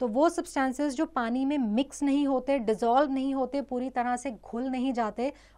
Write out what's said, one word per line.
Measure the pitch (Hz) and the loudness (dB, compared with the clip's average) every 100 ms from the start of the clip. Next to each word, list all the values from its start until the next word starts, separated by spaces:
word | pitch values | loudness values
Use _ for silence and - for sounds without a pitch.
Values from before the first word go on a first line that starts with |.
तो | 247 | -2
वो | 226 320 | 4 4
substances | 339 339 294 262 254 294 | 2 -4 0 0 0 -2
जो | 254 311 | 0 -2
पानी | 262 226 247 | 0 -2 0
में | 269 294 | 0 0
मिक्स | 226 214 285 - | 0 0 -2 -2
नहीं | 285 277 277 | 2 2 2
होते, | 254 262 277 | 0 0 0
डिसॉल्व | 214 220 233 254 294 | 0 2 4 4 4
नहीं | 269 269 | 0 -2
होते, | 269 254 285 | -2 -2 -4
पूरी | 247 247 262 | -4 -4 -4
तरह | 254 240 247 | -2 -2 -2
से | 277 | -4
घुल | 214 - 233 | -10 -10 -6
नहीं | 262 254 262 | -4 -2 0
जाते, | 240 214 214 262 - - | 0 -2 -2 -4 -6 -20